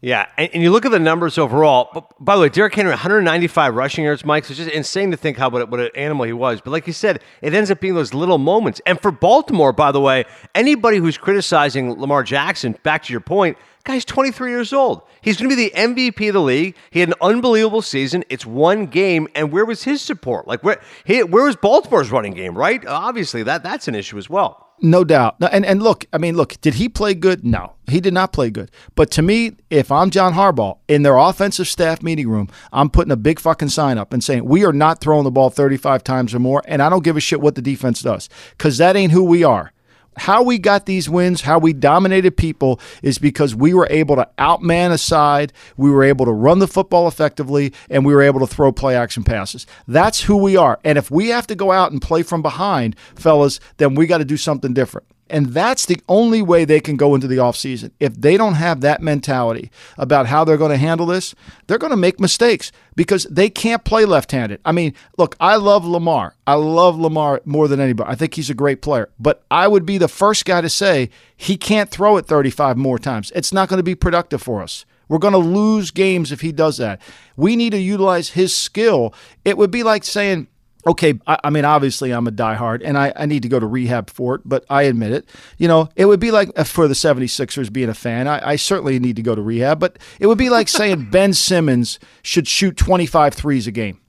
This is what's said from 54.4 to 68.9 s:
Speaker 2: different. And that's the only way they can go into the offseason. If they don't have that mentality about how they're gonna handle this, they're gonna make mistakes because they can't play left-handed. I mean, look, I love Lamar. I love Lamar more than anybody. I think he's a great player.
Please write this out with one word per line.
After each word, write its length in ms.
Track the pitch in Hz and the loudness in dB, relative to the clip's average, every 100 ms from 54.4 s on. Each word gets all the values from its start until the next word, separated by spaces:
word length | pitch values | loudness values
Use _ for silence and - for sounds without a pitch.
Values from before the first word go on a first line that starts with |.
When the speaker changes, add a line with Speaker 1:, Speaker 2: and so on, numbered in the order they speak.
| - 143 135 | -4 -4 -2
Speaker 2:
different. 320 | 123 123 - _ _ _ | -2 -2 -4 _ _ _
And 180 | 156 139 | -2 -2
that's 360 | 123 208 254 | 0 -2 -2
the 160 | - 175 - | -2 -4 0
only 320 | 190 233 226 | 2 4 2
way 240 | 196 170 | 2 2
they 160 | 156 156 | 4 2
can 160 | 151 143 | 2 0
go 180 | 143 | 2
into 120 | 139 131 | 2 0
the 100 | 127 | 0
offseason. 540 | 123 120 139 127 113 _ | 0 -2 -8 -10 -12 _
If 180 | 139 113 | -4 0
they 200 | 131 190 | 2 4
don't 160 | 220 | 2
have 260 | 160 170 156 | 0 -2 0
that 220 | 135 151 | 0 0
mentality 680 | 160 147 139 131 120 117 117 _ - - | -2 -4 -2 -2 -2 -4 -10 _ -20 -10
about 280 | 135 143 127 | 0 0 2
how 160 | 147 | 0
they're 140 | 160 151 | 2 2
gonna 220 | 156 143 | 2 0
handle 260 | 151 165 | 0 0
this, 300 | 170 180 185 - - - _ | -2 -2 -6 -16 -20 -20 _
they're 100 | 220 | -4
gonna 220 | 320 240 | -2 0
make 200 | 180 - | 0 0
mistakes 540 | 190 - 233 208 - _ _ - | -2 2 2 0 -4 _ _ -4
because 280 | 175 196 | 0 0
they 260 | - 147 208 | -2 0 0
can't 340 | - 226 233 | 0 -4 -2
play 220 | - 220 214 | 0 2 4
left-handed. 520 | 160 - 135 113 101 | 2 0 -4 -4 -6
I 80 | - | -4
mean, 220 | 165 165 139 _ - | -2 -2 -6 _ -2
look, 180 | 165 - | -2 0
I 180 | 180 214 | 2 2
love 280 | 202 202 | 4 2
Lamar. 500 | 170 175 170 151 90 _ - | 2 -2 0 -2 -4 _ -2
I 80 | |
love 440 | 147 156 165 180 160 | 0 2 4 4 4
Lamar 440 | 165 156 151 139 | -2 -2 -2 -2
more 240 | - 147 151 | -2 0 2
than 100 | 139 | 2
anybody. 300 | 135 117 117 | 0 -2 -4
I 60 | |
think 180 | 117 156 | -4 -4
he's 160 | - 135 | -4 -8
a 60 | |
great 260 | 127 143 131 | -2 -2 -2
player. 300 | - | -2